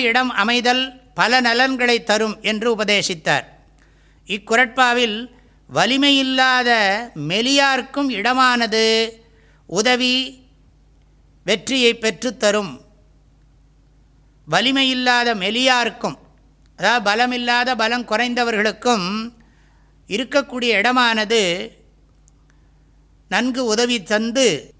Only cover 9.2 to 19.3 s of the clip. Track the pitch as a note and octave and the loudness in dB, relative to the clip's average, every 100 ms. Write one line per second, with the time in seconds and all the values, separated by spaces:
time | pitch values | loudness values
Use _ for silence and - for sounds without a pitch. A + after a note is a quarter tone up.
9.2 | - _ _ _ - F3 A3 B3 B3 B3+ | -20 _ _ _ -6 -2 0 0 0 -2
10.2 | B3+ - _ _ _ _ _ _ _ _ | -4 -10 _ _ _ _ _ _ _ _
11.2 | _ _ - G#3 - C4 A#3+ A#3 A3 - | _ _ -4 -2 0 2 2 2 -2 -2
12.2 | A#3+ - - G#3 G3 C3 - _ _ _ | -4 0 0 2 -2 -8 -20 _ _ _
13.2 | _ _ _ _ _ _ _ _ _ _ | _ _ _ _ _ _ _ _ _ _
14.2 | _ _ - E3 A#3 C4+ C4 B3+ B3+ A#3+ | _ _ -2 0 2 2 2 0 2 2
15.2 | A#3+ A3 F#3 A3+ C4 B3 A3+ - G3 C3 | 2 -2 -2 0 2 2 0 -4 -8 -8
16.2 | - _ _ _ _ - F#3 A#3+ G3+ G#3+ | -14 _ _ _ _ -4 0 2 0 0
17.2 | B3 B3 A#3+ A#3+ B3 A#3+ A3 B3 A#3 G#3+ | 0 0 -2 0 0 0 0 -2 -2 -2
18.2 | B3 A#3+ A#3 G#3+ G#3+ G#3 B3 A3+ F3 G#3+ | -2 -2 -2 0 -2 -2 0 0 0 -4
19.2 | A#3 | -8